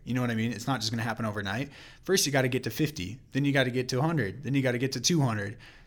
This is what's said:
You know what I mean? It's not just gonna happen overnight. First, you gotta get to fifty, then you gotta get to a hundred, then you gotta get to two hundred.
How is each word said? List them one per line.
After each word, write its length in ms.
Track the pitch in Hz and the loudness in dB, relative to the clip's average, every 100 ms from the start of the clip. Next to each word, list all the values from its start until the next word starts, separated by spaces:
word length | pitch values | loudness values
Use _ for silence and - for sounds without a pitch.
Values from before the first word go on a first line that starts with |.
| - | -4
You 80 | |
know 80 | 127 | -2
what 100 | 123 | 0
I 40 | 113 | 0
mean? 180 | 117 | 0
It's 120 | 104 135 | -2 -2
not 120 | 127 | -2
just 120 | 110 | -2
gonna 100 | 113 | -2
happen 220 | 113 110 113 | -2 -2 -4
overnight. 460 | 104 98 107 143 - - - | -2 -4 -4 -6 -12 -20 -10
First, 220 | - 190 147 | 2 2 4
you 60 | |
gotta 160 | 135 131 | 2 2
get 160 | 131 | 0
to 60 | 110 | -2
fifty, 500 | - 147 - 90 113 - | 0 -2 -2 -8 -8 -4
then 100 | 135 | 0
you 80 | 143 | 2
gotta 180 | 139 127 | 2 2
get 180 | 123 127 | 0 -2
to 100 | 127 | 0
a 20 | |
hundred, 420 | 160 160 98 107 | 0 0 -2 -4
then 100 | 131 | 0
you 80 | 139 | 2
gotta 160 | 127 120 | 2 2
get 160 | 131 | 0
to 80 | 131 | 0
two 180 | - 170 | 2 4
hundred. 380 | 127 107 101 110 - - | 2 0 -4 -10 -18 -20